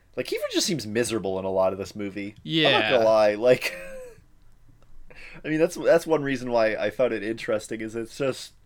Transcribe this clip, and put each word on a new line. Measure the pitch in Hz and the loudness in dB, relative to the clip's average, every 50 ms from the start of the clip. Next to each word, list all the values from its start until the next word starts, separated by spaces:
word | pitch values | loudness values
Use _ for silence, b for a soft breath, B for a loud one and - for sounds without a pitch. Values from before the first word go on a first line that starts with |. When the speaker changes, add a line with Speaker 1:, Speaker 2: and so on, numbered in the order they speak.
| _ _ - | _ _ -8
Speaker 1:
like, | - - | -8 -6
Kiefer | - 403 480 587 539 | -4 -4 -6 -4 -2
just | 440 330 - | -2 -2 0
seems | - 170 127 101 | 0 -2 -4 -4
miserable | 107 104 117 120 113 113 107 92 98 95 95 | -2 -2 0 0 0 -2 -2 -2 -2 -2 -2
in | 95 | -2
a | 95 | 0
lot | 95 95 95 95 | 2 4 4 2
of | 95 95 | 2 -2
this | 95 - - | -6 -8 -8
movie. | 104 101 98 92 104 98 104 | -8 -8 -8 -8 -8 -10 -10
I'm | - | -12
not | - - | -12 -8
Speaker 2:
Yeah. | 151 156 160 151 143 131 117 107 107 | -2 0 2 4 4 4 4 4 4
Speaker 1:
gonna | 127 117 113 | 4 4 6
lie, | 110 110 107 104 104 104 | 6 6 6 6 6 4
like, | 104 117 123 127 - - - - | 4 4 4 4 4 2 -4 -6
<laughs> | - - - 523 508 508 480 - - - _ - - - - - - - - - - - - - - - - - - - - - - - | -8 -12 -14 -14 -14 -16 -16 -20 -20 -20 _ -20 -20 -20 -20 -20 -20 -20 -20 -20 -20 -20 -18 -16 -16 -16 -16 -16 -18 -18 -16 -16 -10 -6
I | 151 | -4
mean, | 156 156 | -4 -4
that's, | 165 180 - | -4 -6 -8
that's | 156 135 127 156 165 165 | -2 2 4 4 4 4
one | 160 160 147 | 2 0 0
reason | 139 139 135 117 123 123 | 0 -2 -4 -4 -2 0
why | 120 117 110 110 104 | 2 2 2 2 2
I | - 104 104 | 0 -2 -2
found | - - 127 117 | 0 0 0 0
it | 113 101 | 0 -2
interesting, | 98 110 113 117 - - 110 104 - - 113 113 | -4 -4 -6 -4 -4 -2 -2 -2 -4 -6 -8 -8
is | 110 113 113 | -8 -8 -8
it's | 117 113 113 - | -8 -8 -8 -6
just | - 139 131 120 - - - - _ _ | -4 -2 -2 -4 -4 -10 -16 -20 _ _